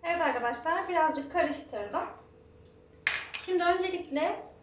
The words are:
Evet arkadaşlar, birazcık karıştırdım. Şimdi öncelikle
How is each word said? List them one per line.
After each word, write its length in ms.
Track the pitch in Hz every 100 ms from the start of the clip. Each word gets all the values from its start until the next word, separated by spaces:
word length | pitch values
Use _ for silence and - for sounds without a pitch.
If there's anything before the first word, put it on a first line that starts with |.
Evet 180 | 339 339
arkadaşlar, 680 | 311 247 240 254 320 349 370
birazcık 420 | 349 311 294 277
karıştırdım. 720 | 349 320 285 - 220 208 262 339 - - - - - - - - - - - - - -
Şimdi 180 | 370
öncelikle 800 | 349 359 370 339 - 277 330 - - -